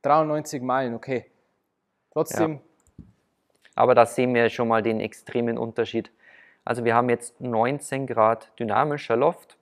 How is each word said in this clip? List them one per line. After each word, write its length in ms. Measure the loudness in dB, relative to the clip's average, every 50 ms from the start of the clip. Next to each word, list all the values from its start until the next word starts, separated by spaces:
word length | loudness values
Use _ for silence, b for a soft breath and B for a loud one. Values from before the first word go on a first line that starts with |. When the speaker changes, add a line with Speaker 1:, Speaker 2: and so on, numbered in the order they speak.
| 2
Speaker 1:
dreiundneunzig 580 | 2 2 2 2 0 -2 -4 -6 -8 -10 -8
Meilen, 320 | -6 -4 -2 -2 -2 -4 -6
okay. 360 | -8 -8 -6 -6 -6 -8 _ _ _ _ _ _ _ _ _ _ _ _ _ _ _ _ _
Trotzdem. 500 | _ -4 -4 -4 -2 -2 -2 -2 -4 -10 _ _ _ _ _ _ _
Speaker 2:
Ja. 60 | -20 -20 -20 _ _ _ _ _ _ _ _ _ _ _ _ _
Aber 180 | 0 4 6 6
da 120 | 6 6
sehen 280 | 4 4 -2 0 2 2
wir 160 | 2 2 2
schon 200 | 0 -2 -2 0
mal 120 | 0 0
den 200 | 0 0 -2 -2
extremen 560 | -4 -6 -10 -12 _ -6 -4 -4 -2 -2 -4
Unterschied. 520 | -4 -6 -6 -4 -6 -6 -4 -4 -8 -8 -8 b b b b b b b b b b b
Also 220 | -6 -6 -2 0
wir 100 | 2 4
haben 140 | 4 4 4
jetzt 320 | 2 0 -2 -16 _ _
neunzehn 640 | -8 -4 0 0 2 0 0 -4 -6 -8 -8 -8 -6
Grad 500 | -4 2 4 4 4 4 2 -4 _ _
dynamischer 600 | -8 -4 -2 0 0 0 0 -2 -6 -2 -2 0
Loft 400 | 2 2 2 0 -2 -16 _ -20 _